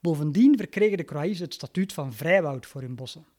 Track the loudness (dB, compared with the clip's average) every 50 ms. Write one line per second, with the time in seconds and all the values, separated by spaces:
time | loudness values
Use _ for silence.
0 | 0 -2 -2 0 -2 0 4 6 6 6 6 4 0 -6 -2 0 2 2 2 -2
1 | -6 -8 -6 -6 -4 -4 -4 -6 -8 -10 -10 -12 -14 -6 _ -2 -2 -2 -4 -8
2 | -8 -8 -8 -6 0 4 4 4 4 2 -4 -6 -10 -12 -14 -12 -10 -10 -10 -12
3 | -12 -14 -16 -18 -20 _ _